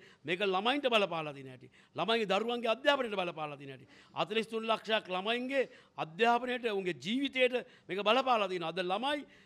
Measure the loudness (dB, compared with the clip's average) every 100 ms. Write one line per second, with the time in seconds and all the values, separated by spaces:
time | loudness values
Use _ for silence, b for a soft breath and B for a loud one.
0 | B B -4 -2 0 2 2 0 2 2
1 | 2 -2 -6 -10 -14 -18 -20 b b -4
2 | 0 2 2 2 0 -2 -2 2 4 2
3 | 2 -2 -4 -4 -8 -8 -12 -16 -20 B
4 | B -4 -2 -2 -2 -2 0 0 0 -2
5 | 0 -2 -2 -2 0 0 0 B B -8
6 | -6 2 4 4 2 -4 -2 -2 -2 -4
7 | -2 -2 0 2 2 2 -6 B -8 0
8 | 2 4 4 2 2 -2 -4 -2 -2 -2
9 | -2 -4 -6 B